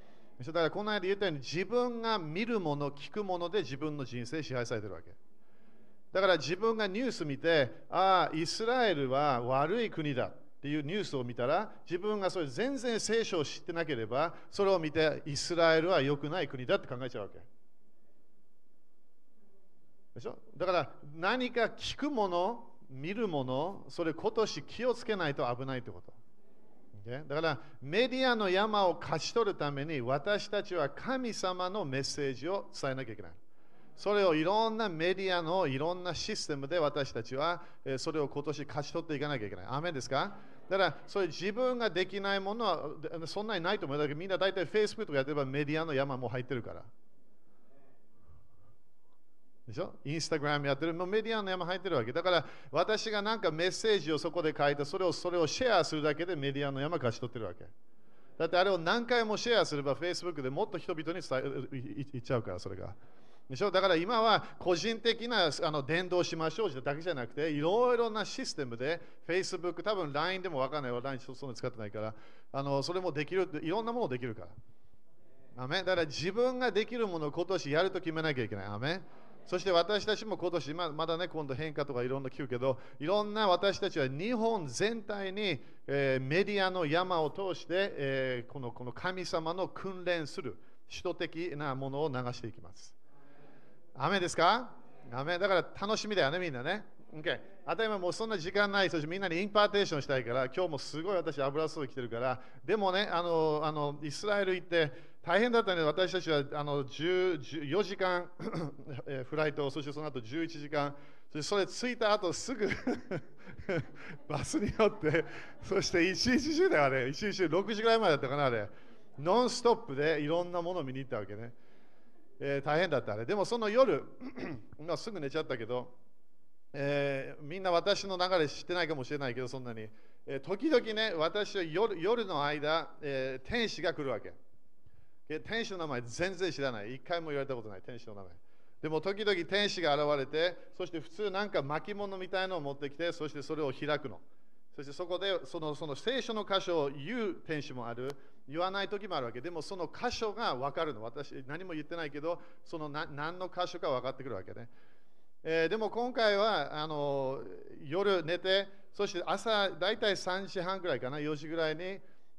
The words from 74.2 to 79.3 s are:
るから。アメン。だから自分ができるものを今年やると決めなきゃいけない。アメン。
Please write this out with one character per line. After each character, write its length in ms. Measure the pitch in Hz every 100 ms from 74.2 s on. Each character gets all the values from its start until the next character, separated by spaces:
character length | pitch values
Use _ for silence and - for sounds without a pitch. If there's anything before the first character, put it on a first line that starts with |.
| 123
る 80 | 110
か 120 | 87 - - - - - - - - - - -
ら。 80 |
ア 40 | 127
メ 140 | 175
ン。 40 | 180
だ 100 | 180
か 60 |
ら 40 | 160
自 260 | 120 160
分 280 | 208 247 254
が 120 | 254
で 140 | 196 214
き 100 | 240
る 120 | 214
も 100 | 170
の 100 | 151
を 40 |
今 140 | 143 175
年 240 | 185 143
や 100 | 147
る 80 | 190
と 100 | 190
決 140 | 165
め 80 | 160
な 120 | 160 135
き 60 |
ゃ 20 |
い 60 | 107
け 60 | 101
な 60 |
い。 40 | 98
ア 100 | 104
メ 160 | 131
ン。 80 | 185 156 - -